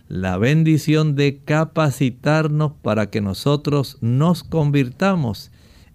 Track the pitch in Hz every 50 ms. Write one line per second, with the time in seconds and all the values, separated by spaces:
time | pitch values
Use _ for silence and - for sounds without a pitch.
0 | _ - 101 90 92 92 92 92 107 127 151 160 160 160 156 143 - 151 151 156
1 | 156 156 143 139 143 143 139 - - - 151 156 160 - - 165 156 147 123 -
2 | 143 123 123 - - 143 151 156 156 156 151 151 151 147 151 - - - 107 107
3 | 107 101 - 113 104 98 107 - - - 147 147 147 151 143 - 127 - - -
4 | 117 117 123 135 151 175 175 - - - - 160 147 147 143 143 135 123 131 -
5 | 185 196 190 175 143 113 101 - - - - - - - - - - _ _